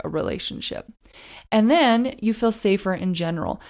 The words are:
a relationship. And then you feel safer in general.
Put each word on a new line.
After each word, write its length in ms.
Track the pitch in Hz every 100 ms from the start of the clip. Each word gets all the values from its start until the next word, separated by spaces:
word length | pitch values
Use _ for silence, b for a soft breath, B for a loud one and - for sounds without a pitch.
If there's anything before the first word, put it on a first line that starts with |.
a 40 | -
relationship. 760 | 156 - - - - - - - - B B B B B
And 200 | 220 220
then 440 | 330 269 233 254 -
you 140 | 214
feel 180 | 220 233
safer 420 | 220 208 196 196
in 200 | 185 185
general. 480 | 170 170 165 - - B